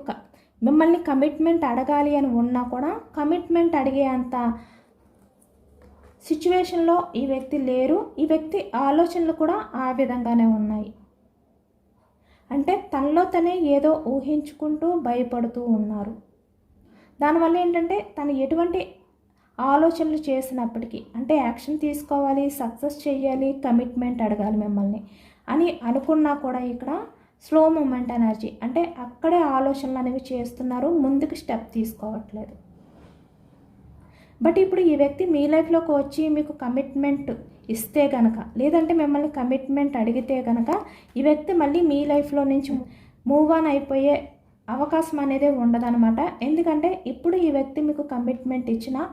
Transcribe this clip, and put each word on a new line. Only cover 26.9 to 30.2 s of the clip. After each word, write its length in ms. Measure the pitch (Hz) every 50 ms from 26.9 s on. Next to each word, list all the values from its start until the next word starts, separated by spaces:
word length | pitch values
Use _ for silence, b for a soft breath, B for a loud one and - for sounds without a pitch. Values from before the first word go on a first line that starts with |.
| 294 370 453 b b b b b b b -
స్లో 180 | - 302 320 311 320 320
మూమెంట్ 380 | 320 294 269 254 247 240 226 233 240
ఎనర్జీ 340 | 233 220 220 214 220 220 - - -
అంటే 200 | 240 254 330 339 339 - - 247
అక్కడే 360 | 233 - - - 320 339 349 330 285 269 262
ఆలోచనలు 420 | 269 277 277 269 277 262 262 262 254
అనేవి 200 | 254 247 269